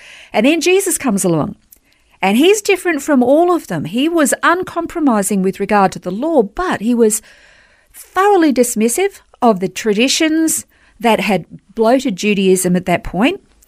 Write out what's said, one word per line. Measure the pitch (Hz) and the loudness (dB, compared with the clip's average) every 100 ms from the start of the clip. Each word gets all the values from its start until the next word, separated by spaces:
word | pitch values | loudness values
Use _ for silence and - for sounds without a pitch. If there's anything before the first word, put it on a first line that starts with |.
| - - - | -20 -20 -6
And | 240 247 | 0 2
then | 330 | 2
Jesus | 330 370 392 - | 2 0 0 -4
comes | 269 196 | -2 -2
along, | 190 160 - - _ _ _ _ _ - | 0 0 -2 -8 _ _ _ _ _ -6
and | 190 220 | -2 2
he's | 339 427 | 2 2
different | - 370 359 302 | 0 -2 -2 -4
from | - 277 | 0 2
all | 240 294 349 | 4 4 2
of | 330 - | 0 -4
them. | 170 151 | -8 -6
He | 226 302 | -4 -2
was | 339 277 - | 0 0 0
uncompromising | 285 349 359 349 330 339 285 214 196 202 | 0 0 -2 -6 -6 -2 0 0 0 -2
with | 185 - | -2 -4
regard | 196 208 185 | 0 2 2
to | - | 0
the | 180 | -10
law, | 196 302 320 | -6 0 0
but | 208 - 359 247 | 0 -2 -4 -2
he | 214 | -2
was | 240 220 214 - - _ _ _ _ _ | 2 2 0 -10 -20 _ _ _ _ _
thoroughly | - - 359 403 392 320 | -20 -8 0 2 4 2
dismissive | 254 240 208 226 285 392 - _ - | 2 0 0 -2 0 -4 -6 _ -2
of | 247 190 | 0 0
the | 185 | -4
traditions | - 226 202 262 - 320 320 320 - - _ _ - | -6 -2 0 0 0 0 0 0 -4 -8 _ _ -4
that | 226 214 | 0 0
had | 190 190 - - _ - | 0 -2 -4 -20 _ -2
bloated | 226 269 262 185 | 2 2 0 -2
Judaism | 208 202 190 185 180 180 | -2 2 2 2 2 -2
at | 180 | -2
that | 175 | -4
point. | - 180 220 392 _ _ | -4 -2 -2 -2 _ _